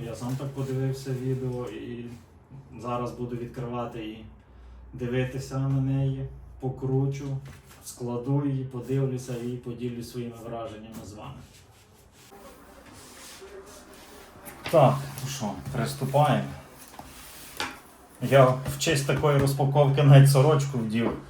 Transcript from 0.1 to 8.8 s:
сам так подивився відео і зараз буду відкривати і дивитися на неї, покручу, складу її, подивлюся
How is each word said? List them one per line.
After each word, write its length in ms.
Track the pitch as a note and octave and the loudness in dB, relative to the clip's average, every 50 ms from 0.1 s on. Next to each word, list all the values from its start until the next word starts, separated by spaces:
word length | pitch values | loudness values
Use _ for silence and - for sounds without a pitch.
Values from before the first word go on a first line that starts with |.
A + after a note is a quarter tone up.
| - | -8
сам 200 | - B2 B2 C3+ | -8 -6 -6 -4
так 120 | C3+ C#3+ C3+ | -4 -6 -6
подивився 640 | - C#3 C3 C3 C3 C3 C3+ C3+ C3 - - C3+ | -6 -6 -4 -4 -2 -2 -2 -2 -2 -4 -4 -6
відео 540 | B2+ A#2+ B2+ C3 C3 B2 B2+ B2+ B2 B2 B2 | -6 -4 -2 -4 -4 -2 -4 -4 -6 -6 -6
і 400 | - A2 A2+ A#2 A#2+ A#2+ A#2+ A#2+ A#2 - - - - - - - _ - - - - B2+ A2 | -8 -10 -10 -10 -10 -10 -10 -10 -12 -14 -16 -18 -20 -20 -20 -20 _ -20 -20 -20 -18 -18 -12
зараз 300 | G#2+ B2 A#2+ A#2+ B2 A#2 | -8 -6 -4 -4 -4 -6
буду 240 | - B2 B2 A#2 A#2+ | -6 -6 -8 -6 -6
відкривати 680 | A#2 A#2+ A#2+ - C3 A#2+ A#2+ A#2+ A#2+ A#2 A2+ - A#2 G#2+ | -8 -8 -10 -8 -10 -8 -6 -6 -6 -6 -6 -8 -10 -10
і 200 | G#2+ A2 A2 A2 - - - - - - - - - - - - - - | -10 -12 -12 -16 -18 -20 -20 -20 -20 -20 -20 -20 -20 -20 -20 -20 -18 -10
дивитися 680 | B2+ B2+ A#2+ B2 B2+ B2+ B2+ - C3 - - C3+ C3+ | -8 -6 -2 0 0 -2 -2 -4 -8 -8 -6 -4 -2
на 220 | C3+ C3+ C3+ C3+ | 0 0 0 0
неї, 440 | C3 C3+ C3+ C#3 C3+ C3+ C3 C3+ C3+ C3+ - - - - - - | 0 0 0 0 0 0 -2 -4 -6 -10 -10 -14 -18 -18 -14 -8
покручу, 760 | - C3 - - - B2+ C3 C3+ C#3 C#3 C#3 C#3+ C#3+ C#3 C3+ C3 - - - - - - - - - | -6 -6 -6 -4 -4 -2 0 0 0 0 -2 -4 -6 -8 -8 -8 -10 -12 -18 -20 -20 -20 -20 -20 -18
складу 600 | - - - B2 A#2+ A#2+ A#2+ A#2+ C#3 C#3 C#3+ C#3+ | -18 -14 -10 -8 -6 -6 -6 -2 0 0 0 0
її, 180 | C#3 C3 C3 B2+ | 0 -2 -4 -4
подивлюся 720 | - - B2 | -6 -8 -10